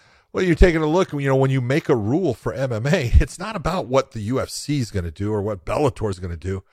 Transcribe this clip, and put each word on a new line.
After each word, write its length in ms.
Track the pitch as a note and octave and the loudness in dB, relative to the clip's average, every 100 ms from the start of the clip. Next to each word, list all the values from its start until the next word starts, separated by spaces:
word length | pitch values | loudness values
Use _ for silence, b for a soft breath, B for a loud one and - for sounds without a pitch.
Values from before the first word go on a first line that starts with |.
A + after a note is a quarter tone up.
| b b b | b b b
Well, 100 | G3 | -2
you're 140 | F#3 D#3 | 2 6
taking 260 | - E3 | 6 6
a 60 | D#3 | 2
look, 240 | E3+ F#3 | 2 0
you 160 | D3 C#3 | 0 0
know, 80 | C3+ | 2
when 160 | C3+ | 2
you 80 | C3+ | 2
make 300 | A#2+ D3 - | 0 0 2
a 80 | C3 | 0
rule 360 | G2+ D3 F3+ | 2 0 0
for 200 | A2 - | -2 -6
M 180 | A2+ C3+ | -4 -4
M 160 | A2 B2+ | -4 0
A, 240 | F#3 A#2+ - | 0 4 4
it's 220 | C#3 - | 4 -2
not 200 | G3 A3 | -10 -6
about 300 | D#3 F#3 A#2 | -4 -4 0
what 240 | C3 C3 | 0 0
the 80 | A#2 | -4
U 180 | G#2 B2+ | -4 -4
F 100 | F#2 | -4
C 300 | - - D3 | -8 -4 -4
is 100 | A2+ | -2
gonna 220 | G2 E2+ | -4 -6
do 220 | - G2+ | -6 -4
or 80 | G#2+ | -2
what 240 | G2 G2+ - | -2 -6 -6
Bellator 440 | A2 D3 - G#2+ | 0 0 0 -4
is 100 | F2+ | -6
gonna 180 | F2+ E2+ | -8 -8
do. 260 | F#2 F#2+ - | -8 -8 -10